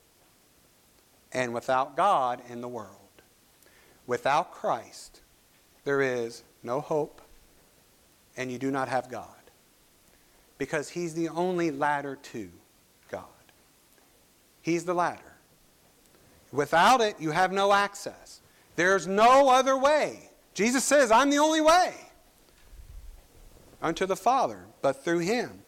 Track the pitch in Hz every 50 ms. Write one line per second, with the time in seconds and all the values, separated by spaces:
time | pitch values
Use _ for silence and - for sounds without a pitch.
0 | _ _ _ _ _ _ _ _ _ _ _ _ _ _ _ _ _ _ _ _
1 | _ _ _ _ _ _ - 127 127 120 117 117 - - 131 131 139 147 143 160
2 | 180 202 185 151 127 120 123 127 - 120 120 120 120 123 123 113 104 95 - -
3 | - _ _ - _ _ _ _ _ _ _ _ _ _ _ _ _ _ _ _
4 | _ - 123 117 - 135 143 160 180 - - - - 202 139 113 - - - -
5 | - - - - _ _ _ _ _ _ _ _ _ _ _ _ _ 143 143 139
6 | 139 131 123 123 117 117 117 - - _ _ _ - 117 123 143 143 - 165 151
7 | 120 - - - - - - - _ _ _ _ _ _ _ _ _ _ _ _
8 | _ _ _ _ _ _ _ 127 131 127 123 120 131 135 139 135 131 120 131 127
9 | - 123 123 104 - - - - _ - _ _ _ _ _ _ _ _ _ _
10 | _ _ _ _ _ _ _ _ _ _ _ - 139 - 165 151 131 - - 170
11 | 175 165 156 170 165 160 156 170 180 185 185 175 170 160 139 135 151 147 147 143
12 | 139 139 135 135 - - - 120 98 87 87 92 _ _ _ _ _ _ _ _
13 | _ - - - - - - _ _ _ _ _ _ _ _ _ _ _ _ _
14 | _ _ _ _ _ _ _ _ _ _ _ _ - 160 170 170 160 175 175 175
15 | 170 151 113 - - - - _ _ _ _ _ _ _ _ _ _ _ _ _
16 | _ _ _ _ _ _ _ _ _ _ 123 135 143 - 160 165 185 220 262 254
17 | 220 208 208 - 156 156 151 175 185 180 190 196 196 202 202 202 202 196 - -
18 | - 123 - - - - - - _ _ _ _ _ _ _ 151 170 185 196 190
19 | 156 185 190 208 220 247 262 277 285 262 247 262 254 269 269 262 262 285 311 294
20 | 220 147 113 - - - - _ _ _ _ - 202 240 254 262 - - 269 294
21 | 262 208 220 233 277 277 285 285 302 311 320 311 302 311 339 370 349 247 - -
22 | - - - _ _ _ _ _ _ _ _ _ - - - - - - - -
23 | - - - - - _ - - - - - - - - - - - 156 165 -
24 | 190 185 190 - - 233 269 262 202 131 107 92 87 101 - _ - 139 131 -
25 | - 175 170 175 165 180 233 247 196 123 92 92 -